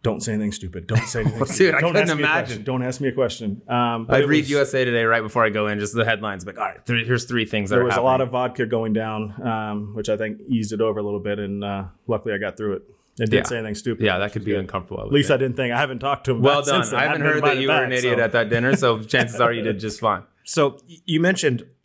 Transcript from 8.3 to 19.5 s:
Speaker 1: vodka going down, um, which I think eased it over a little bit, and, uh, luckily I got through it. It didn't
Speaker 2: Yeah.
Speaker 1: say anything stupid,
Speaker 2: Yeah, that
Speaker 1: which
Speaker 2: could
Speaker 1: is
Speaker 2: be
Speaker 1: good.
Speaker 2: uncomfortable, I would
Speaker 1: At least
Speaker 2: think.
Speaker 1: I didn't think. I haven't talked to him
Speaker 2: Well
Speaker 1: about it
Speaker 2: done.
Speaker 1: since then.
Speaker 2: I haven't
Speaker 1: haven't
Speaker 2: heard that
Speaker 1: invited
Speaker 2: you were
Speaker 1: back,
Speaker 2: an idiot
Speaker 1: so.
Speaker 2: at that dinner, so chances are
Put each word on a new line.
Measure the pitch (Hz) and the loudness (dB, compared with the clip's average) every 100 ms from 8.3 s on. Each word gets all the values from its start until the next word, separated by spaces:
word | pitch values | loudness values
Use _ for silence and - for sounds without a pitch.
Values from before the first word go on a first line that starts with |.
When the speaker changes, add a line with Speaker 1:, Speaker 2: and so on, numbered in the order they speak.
Speaker 1:
vodka | 123 127 127 113 | 0 -2 -2 0
going | 117 113 | 0 0
down, | 107 110 107 107 104 123 | 0 -2 -6 -8 -6 -4
um, | 110 107 104 104 | -4 -4 -6 -8
which | 110 107 | -6 -2
I | 107 | -2
think | 110 107 - | -2 -6 -2
eased | 117 107 | -2 0
it | 107 | 0
over | 113 104 | 0 0
a | |
little | 104 101 | -4 -4
bit, | 101 101 | -4 -4
and, | 101 101 | -4 -4
uh, | 101 98 92 - - | -4 -6 -8 -12 -4
luckily | 110 113 | -4 -2
I | 101 | -4
got | 104 - | -4 -4
through | 107 | -4
it. | 92 - _ _ - | -4 -8 _ _ -4
It | 110 | 2
didn't | |
Speaker 2:
Yeah. | - | 2
Speaker 1:
say | - 120 | 2 -4
anything | 110 | -6
stupid, | 104 120 110 | -6 -4 0
Speaker 2:
Yeah, | 110 90 | 2 2
that | 101 | -2
Speaker 1:
which | |
Speaker 2:
could | 107 | -4
Speaker 1:
is | 104 | -2
Speaker 2:
be | |
Speaker 1:
good. | 104 | -2
Speaker 2:
uncomfortable, | 90 95 87 - | -2 -8 -8 -10
I | |
would | 104 | 2
Speaker 1:
At | |
least | 143 139 | 2 4
Speaker 2:
think. | 135 | 2
Speaker 1:
I | |
didn't | 135 123 | 2 -2
think. | 123 | -2
I | 120 | 0
haven't | 143 123 | -2 -2
talked | 135 165 - | -4 -2 -2
to | |
him | 117 | 2
Speaker 2:
Well | 135 143 | 4 4
Speaker 1:
about | 139 | 2
it | |
Speaker 2:
done. | 135 | 2
Speaker 1:
since | 117 | 2
then. | 127 | 0
Speaker 2:
I | |
haven't | 147 151 | 0 2
Speaker 1:
haven't | 151 | 0
Speaker 2:
heard | 151 | 2
that | 147 | 2
Speaker 1:
invited | 139 | 2
Speaker 2:
you | 135 | 2
were | |
Speaker 1:
back, | 151 127 | 2 2
Speaker 2:
an | |
idiot | 127 123 117 | 2 2 2
Speaker 1:
so. | |
Speaker 2:
at | 113 | 2
that | 120 107 | 2 2
dinner, | 117 123 - | 2 2 4
so | 127 110 | 4 2
chances | 110 131 120 117 | 0 0 0 2
are | 117 | 2